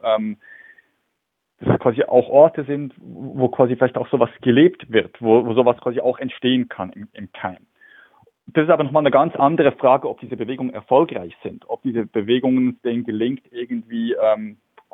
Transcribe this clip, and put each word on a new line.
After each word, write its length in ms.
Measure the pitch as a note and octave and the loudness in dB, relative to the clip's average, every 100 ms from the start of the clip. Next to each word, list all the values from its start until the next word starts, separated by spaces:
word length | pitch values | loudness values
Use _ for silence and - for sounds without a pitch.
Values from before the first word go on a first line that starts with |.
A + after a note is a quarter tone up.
ähm, 340 | A2+ A2 G#2+ G#2 - - - _ _ _ _ _ _ _ _ - | -2 -2 -2 -10 -16 -20 -20 _ _ _ _ _ _ _ _ -8
dass 140 | - | -2
es 60 | - | 0
quasi 240 | B2+ A#2 | 0 -2
auch 260 | - B2 - | 2 2 4
Orte 360 | C#3 D#3+ D#3 C#3+ | 6 4 2 -8
sind, 280 | C#3+ C#3 - | -6 -8 -14
wo 500 | - A2 C3 C#3 B2 | -20 -16 -10 -2 -2
quasi 280 | B2+ B2 B2 | 2 0 2
vielleicht 220 | B2+ A#2+ | 0 -2
auch 120 | A#2+ | -2
sowas 200 | C3 A#2 - | 0 0 -2
gelebt 500 | B2+ A#2+ F3 - - | 2 6 4 2 -2
wird, 300 | A2+ - - | -2 -2 -4
wo, 240 | A#2 A#2 A#2 | 2 4 4
wo 80 | |
sowas 240 | A2+ A#2+ A#2+ | 0 2 0
quasi 220 | B2+ A#2+ | -4 -4
auch 180 | B2 B2 | -4 -4
entstehen 500 | C3 - B2 B2+ A#2+ | -8 -4 -2 -2 -4
kann 220 | - F#2 | -8 -12
im, 160 | - G#2+ | -12 -18
im 180 | - G2 | -16 -18
Keim. 340 | - F#2+ F2+ _ _ _ - _ _ _ _ - | -10 -10 -12 _ _ _ -20 _ _ _ _ -6
Das 180 | D#3+ D#3 | 0 2
ist 40 | |
aber 140 | D#3 | 2
nochmal 200 | C#3+ D3+ | 2 0
eine 80 | C#3+ | 2
ganz 240 | C3+ E3 - | 2 2 0
andere 360 | C#3 E3 C#3+ | 0 2 2
Frage, 360 | - B2+ C3+ C#3+ | 2 2 2 0
ob 100 | - | -8
diese 160 | A2+ A#2+ | -12 -10
Bewegungen 380 | A2+ C3 B2+ | -8 -8 -8
erfolgreich 600 | G#2+ - C3 E3+ A#2 F2 - | -8 0 2 2 -4 -12 -14
sind, 260 | - - - | -14 -14 -12
ob 140 | - | -8
diese 220 | C3 A2+ G#2+ | -6 -4 -4
Bewegungen 720 | A2+ G2+ B2+ C3 B2+ B2+ A#2+ | -4 0 0 2 0 0 -2
es 60 | |
denen 220 | B2 A#2 | -6 -6
gelingt, 400 | A#2 G#2+ A#2+ C3+ _ | -6 -4 -4 -6 _
irgendwie, 600 | A#2+ A#2+ A#2+ A2+ A#2 A#2 | -14 -10 -10 -8 -6 -4
ähm, 440 | F#2+ G#2+ G#2+ G#2+ G#2+ _ _ _ | -2 0 -2 -6 -16 _ _ _